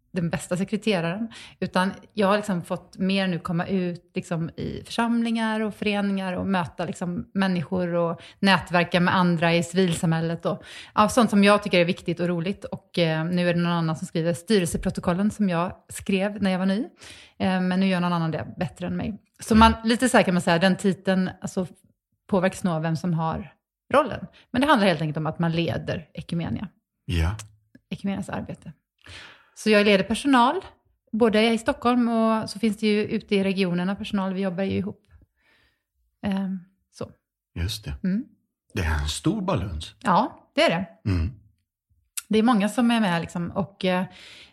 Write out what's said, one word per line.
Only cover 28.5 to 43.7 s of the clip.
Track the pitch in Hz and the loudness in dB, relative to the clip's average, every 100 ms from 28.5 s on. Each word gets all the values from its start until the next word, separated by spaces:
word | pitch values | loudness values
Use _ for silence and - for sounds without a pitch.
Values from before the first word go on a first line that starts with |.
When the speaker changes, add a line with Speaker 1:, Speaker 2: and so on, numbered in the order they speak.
| 175 - - _ _ - - - - _ - | -12 -16 -20 _ _ -20 -20 -20 -20 _ -6
Speaker 1:
Så | 214 | 4
jag | 208 208 | 4 6
leder | 196 | 4
personal, | 190 220 285 262 240 339 - - _ _ _ | 2 -2 2 4 4 0 -8 -18 _ _ _
både | 220 226 214 226 | 2 4 4 4
i | 226 | 2
Stockholm | 226 277 240 247 233 | -2 -2 0 2 2
och | 226 226 220 - | 2 2 0 -4
så | - | -2
finns | 226 202 | -2 0
det | 220 | 0
ju | 208 214 | 0 0
ute | 220 - 202 | -4 -2 0
i | |
regionerna | 196 190 185 175 180 202 | 2 0 0 0 -2 -4
personal. | 214 208 190 | -4 -4 -2
Vi | 185 | -4
jobbar | 190 175 | -4 -4
ju | 196 196 | -2 -4
ihop. | 196 - _ _ _ _ _ _ _ _ _ _ _ _ 208 | -4 -10 _ _ _ _ _ _ _ _ _ _ _ _ -4
Ehm, | 196 190 190 175 _ _ | -2 -4 -6 -12 _ _
så. | - - - _ _ _ - | -14 -14 -14 _ _ _ -6
Speaker 2:
Just | 87 - - | -6 -6 -10
det. | - | -6
Speaker 1:
Mm. | 190 196 285 _ _ _ _ | -4 -4 -6 _ _ _ _
Speaker 2:
Det | - | -6
är | 80 76 | -2 -2
en | 73 | -4
stor | - 156 220 | -4 -2 -2
baluns. | 180 147 85 78 - - | -2 -4 -4 -8 -12 -8
Speaker 1:
Ja, | - 175 269 - _ - | 0 0 0 -6 _ 0
det | |
är | 320 | 2
det. | 170 196 - - | 0 -4 -6 -2
Speaker 2:
Mm. | 90 80 - _ _ _ _ _ _ _ - - | 0 -2 -6 _ _ _ _ _ _ _ -14 -2
Speaker 1:
Det | 214 | 2
är | |
många | 220 233 202 | 4 4 2
som | 208 233 | 2 2
är | 233 | 2
med, | 214 170 | 2 0
liksom, | 170 180 175 | -4 -6 -6
och, | - - | -6 -6